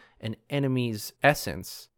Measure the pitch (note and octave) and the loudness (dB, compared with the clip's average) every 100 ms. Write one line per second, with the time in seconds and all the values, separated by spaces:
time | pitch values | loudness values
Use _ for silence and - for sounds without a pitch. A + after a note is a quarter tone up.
0 | - - A2+ A2 - C#3+ C#3 B2+ A#2+ G#2+ | -20 -10 -8 -8 -4 0 2 2 0 -4
1 | - - C#3 D3 - D#2+ F#2 - - | -8 2 4 4 0 -6 -8 -14 -18